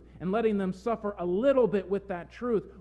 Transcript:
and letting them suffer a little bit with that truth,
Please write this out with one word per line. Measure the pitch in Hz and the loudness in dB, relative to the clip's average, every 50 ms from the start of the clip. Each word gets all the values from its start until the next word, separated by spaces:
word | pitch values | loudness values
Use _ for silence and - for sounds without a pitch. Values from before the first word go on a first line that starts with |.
| - - - - | -14 -20 -12 -8
and | - 185 | -4 -2
letting | 196 240 226 220 208 | 0 2 2 2 2
them | 196 190 185 | 0 0 -2
suffer | 185 - - 240 226 - 208 202 202 185 | -4 -4 -4 -4 -4 -2 -4 -6 -6 -4
a | 175 | -2
little | 175 180 202 254 277 269 262 233 | -2 0 2 4 4 6 6 4
bit | 175 196 196 180 180 | 4 2 0 0 -2
with | 196 190 - - | -4 -4 -4 -6
that | 180 175 160 - | -8 -8 -10 -12
truth, | - - 233 247 226 185 - - - - | -10 -6 -2 0 0 0 -2 -4 -12 -10